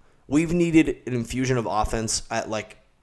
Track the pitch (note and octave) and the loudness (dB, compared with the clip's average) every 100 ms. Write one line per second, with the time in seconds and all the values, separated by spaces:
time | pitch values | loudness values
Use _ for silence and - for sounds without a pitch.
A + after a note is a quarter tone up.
0 | - _ - C#3+ E3 F3 E3+ D#3+ C3+ - | -20 _ -2 0 2 2 4 4 4 0
1 | A#2+ B2 A#2 B2+ C3 B2+ G2+ G#2 G#2+ A#2 | -6 -4 -4 -4 0 0 0 -2 0 -2
2 | A2+ - - A2+ - G#2+ - - _ _ | -2 -4 -4 -6 -4 -6 -8 -16 _ _